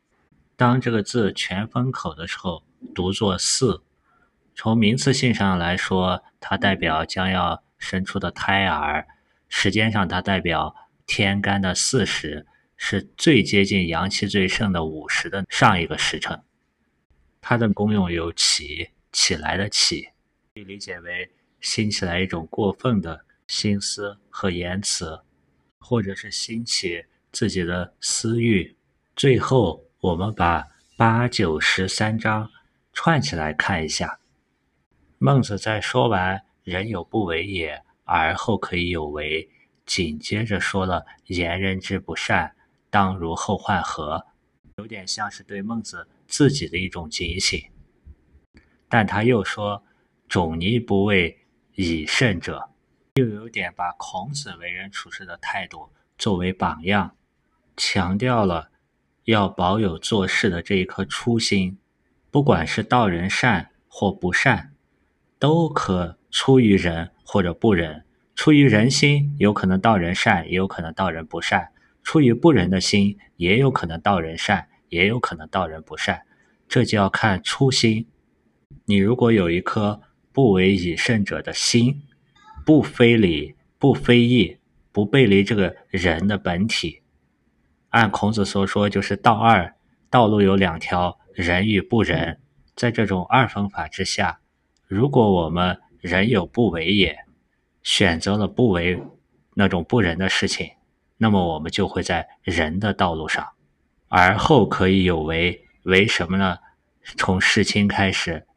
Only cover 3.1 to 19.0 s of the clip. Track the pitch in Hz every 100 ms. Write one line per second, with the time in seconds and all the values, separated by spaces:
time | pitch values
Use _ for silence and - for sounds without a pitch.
3.1 | 98 104 90 - - 127 90 _ _ _
4.1 | _ _ _ _ - 113 113 104 131 143
5.1 | 135 127 107 101 90 85 92 - 95 90
6.1 | 92 - _ - 98 101 92 85 78 82
7.1 | - 92 92 87 82 _ _ - 95 95
8.1 | 98 87 - - 98 95 85 151 156 -
9.1 | _ _ _ _ - 101 104 110 107 90
10.1 | 90 101 95 87 80 78 - - _ -
11.1 | - 101 101 98 98 95 90 - 131 92
12.1 | - 76 76 - _ _ - - 101 -
13.1 | - - 135 80 101 98 101 85 82 95
14.1 | - 104 101 95 - 196 87 78 78 -
15.1 | - 85 98 95 - 123 92 82 80 -
16.1 | 80 - - _ _ _ _ _ _ _
17.1 | _ _ _ - 120 113 98 104 107 90
18.1 | 85 85 - - - - - - _